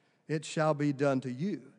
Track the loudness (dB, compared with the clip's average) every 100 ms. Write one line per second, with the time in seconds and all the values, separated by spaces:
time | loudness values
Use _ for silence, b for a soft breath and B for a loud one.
0 | _ _ -6 -6 -4 0 2 4 2 2
1 | 2 2 -2 -4 -4 -4 -10